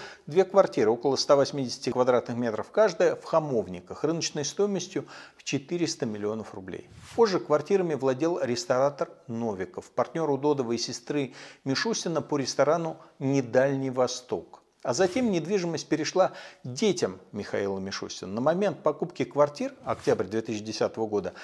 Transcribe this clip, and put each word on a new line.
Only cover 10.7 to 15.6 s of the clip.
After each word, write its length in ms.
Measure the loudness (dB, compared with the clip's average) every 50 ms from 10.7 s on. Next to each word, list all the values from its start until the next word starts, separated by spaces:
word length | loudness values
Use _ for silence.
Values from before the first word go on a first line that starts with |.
и 60 | -2 -2
сестры 540 | -2 -6 -8 -10 -8 -4 -2 -2 -2 -4 -6 -14 -18 -20 -20 -8 _
Мишустина 580 | -2 -2 0 0 -2 -2 -2 -2 -2 -2 -2
по 140 | -2 0 -2 -2
ресторану 580 | -2 -2 2 2 4 4 4 2 0 -4 -8 -10 -16 -20 _ -4
«Не 200 | -2 2 2 2
Дальний 500 | 2 4 4 4 4 4 2 0 -2 -2
Восток». 640 | 0 2 0 0 0 -6 -6 -6 -6 -6 -6 -10 -18 -20 _ _ _ _
А 120 | -4 -2 2
затем 360 | 2 2 2 2 0 0 2
недвижимость 600 | 0 0 0 0 0 0